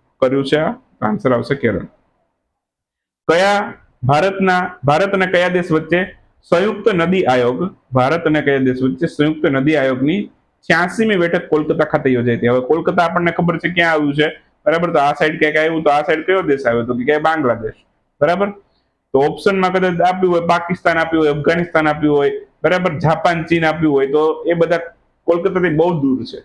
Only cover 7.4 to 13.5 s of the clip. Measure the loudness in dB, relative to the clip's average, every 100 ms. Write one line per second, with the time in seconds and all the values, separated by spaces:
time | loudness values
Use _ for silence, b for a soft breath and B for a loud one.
7.4 | 2 -2 -6 -8 _ 0 2 0 0 0
8.4 | 0 2 0 0 -2 -2 -4 0 -2 0
9.4 | 0 0 0 0 0 0 0 -2 -4 _
10.4 | _ _ -2 0 0 0 0 0 0 -2
11.4 | -2 -2 0 -2 -2 -2 0 0 0 0
12.4 | 2 0 2 0 0 0 0 0 -2 0
13.4 | -2